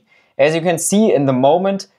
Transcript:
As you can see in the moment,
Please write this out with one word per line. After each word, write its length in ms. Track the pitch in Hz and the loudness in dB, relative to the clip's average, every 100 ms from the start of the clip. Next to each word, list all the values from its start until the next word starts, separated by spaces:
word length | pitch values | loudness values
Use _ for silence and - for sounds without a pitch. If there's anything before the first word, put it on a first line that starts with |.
| _ _ _ - | _ _ _ -2
As 160 | 147 | 0
you 80 | 160 | 0
can 160 | 175 165 | -2 -4
see 340 | - 202 220 | -2 0 2
in 140 | 139 135 | 2 0
the 80 | |
moment, 540 | 127 135 175 196 196 - | 0 2 2 0 -6 -10